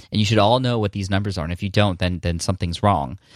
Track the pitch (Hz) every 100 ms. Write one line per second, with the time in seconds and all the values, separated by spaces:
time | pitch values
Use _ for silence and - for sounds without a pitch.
0 | - - 107 110 101 123 127 120 104 101
1 | 95 98 101 90 78 87 101 104 104 87
2 | 90 90 87 85 - 92 87 85 101 95
3 | 67 82 _